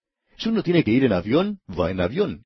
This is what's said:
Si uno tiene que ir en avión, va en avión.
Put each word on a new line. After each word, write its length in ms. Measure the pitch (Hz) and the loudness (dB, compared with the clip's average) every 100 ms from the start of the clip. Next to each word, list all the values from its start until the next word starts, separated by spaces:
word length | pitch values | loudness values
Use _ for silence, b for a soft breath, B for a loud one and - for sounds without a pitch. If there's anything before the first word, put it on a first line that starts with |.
| _ _ _ - | _ _ _ -8
Si 120 | 220 | -4
uno 140 | 226 | -2
tiene 200 | - 175 | 2 2
que 80 | 107 | 4
ir 140 | 120 | 2
en 80 | 135 | 4
avión, 480 | 90 98 143 202 202 - | 0 0 0 0 -6 -10
va 220 | 87 85 | -4 -2
en 100 | 92 | 0
avión. 440 | 90 147 185 80 | -2 -2 -4 -6